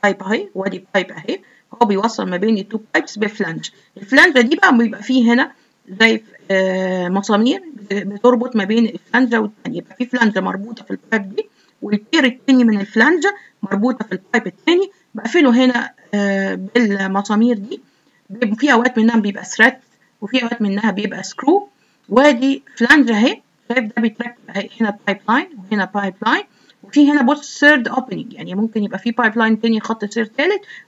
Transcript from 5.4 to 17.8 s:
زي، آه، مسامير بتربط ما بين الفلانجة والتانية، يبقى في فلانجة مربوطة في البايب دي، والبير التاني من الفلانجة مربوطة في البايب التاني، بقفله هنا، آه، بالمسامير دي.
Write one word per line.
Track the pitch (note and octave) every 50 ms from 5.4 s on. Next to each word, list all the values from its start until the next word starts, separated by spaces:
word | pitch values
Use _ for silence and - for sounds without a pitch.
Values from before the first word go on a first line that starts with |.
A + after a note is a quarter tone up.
| D4 - - _ _ _ _ _ _ - F#3 G3
زي، | A3+ A3+ A3 G#3+ - _ - - _ -
آه، | G3 F#3+ F#3+ F#3+ F#3 F#3+ F#3 F#3 F#3 F#3 F3+ F3+
مسامير | F#3 G3 G3+ - G#3+ G3+ A3+ B3+ E4 F#4+ F#4 D#4+ C#4+ A3 G3+ -
بتربط | G3 G3+ F#3+ G3 G3+ G3+ - B3 B3 A3+ B3 B3+ -
ما | G#3+ F#3+
بين | F#3+ A3 A#3 A#3
الفلانجة | G#3+ - F3+ _ _ - A#3+ C4 A#3 A#3 A3
والتانية، | G#3+ G#3 - _ - C4+ - F3
يبقى | - - -
في | - B3+
فلانجة | A#3+ - B3 A#3 G#3+ G3 F#3+
مربوطة | F#3 F#3 F#3 F#3+ G3+ A#3 A#3 - -
في | -
البايب | G3 - _ - A3+ G#3+ G3 F#3+ G#3+
دي، | - - - _ _ _ _ _ -
والبير | - G#3 G#3 G#3 - _ - D#4+ C4+
التاني | B3 B3 - _ - C4+ B3+ A#3+
من | A3+ G#3+ G3+
الفلانجة | F#3+ - - A3 B3 D4 F4 E4+ D4 G4+ G4+ - - - _ _
مربوطة | - - G3+ G3+ G#3 B3+ B3+ - -
في | -
البايب | F#3+ F3+ - _ - A#3 A3+
التاني، | F#3 - _ - D#4+ E4+ F4+ G4 F#4 - _ _ _ -
بقفله | G#3+ - A3+ - F4 D4 B3+ A#3 B3 C4
هنا، | B3+ B3 A#3+ - - - _ _ _ -
آه، | G3+ G3+ G3+ G3 G3 G3 G3 F#3+ F#3 F#3+ G3 -
بالمسامير | B3 A#3 G#3 G3 G3 G3 F#3+ F#3+ G3 G3+ - G#3+ G#3 A#3 B3 A#3+ G3+
دي. | G3 A#3+ F#4 -